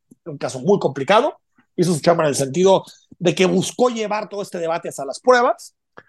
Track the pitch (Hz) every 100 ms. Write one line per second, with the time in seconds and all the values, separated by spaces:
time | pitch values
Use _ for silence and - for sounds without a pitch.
0 | _ _ - 143 135 131 135 202 170 135
1 | 131 208 294 - _ _ _ - 175 160
2 | - 170 156 123 135 139 185 190 - -
3 | _ - 175 160 185 180 - - 247 226
4 | 208 214 208 202 190 180 165 165 170 151
5 | 139 - - 247 247 - - _ _ -